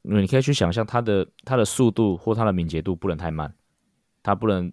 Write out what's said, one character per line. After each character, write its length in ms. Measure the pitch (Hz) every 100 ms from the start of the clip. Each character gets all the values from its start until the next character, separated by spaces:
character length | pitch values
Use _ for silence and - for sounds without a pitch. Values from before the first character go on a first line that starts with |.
你 260 | - 104 95
可 100 | 135
以 40 |
去 120 | 131
想 180 | 143 90
象 140 | 101 110
他 140 | 120
的， 260 | 113 101 90 _ -
他 100 | 131
的 80 |
速 260 | 107 - 123
度 280 | 104 107 87
或 180 | - 110
他 80 |
的 80 | 113
敏 160 | 92 82
捷 140 | 80
度 120 | 80
不 140 | 87 98
能 100 | 80
太 140 | 85
慢， 220 | 78 76 - _ _ _ _ _ _
他 140 | - 98
不 100 | 113
能， 240 | 95 90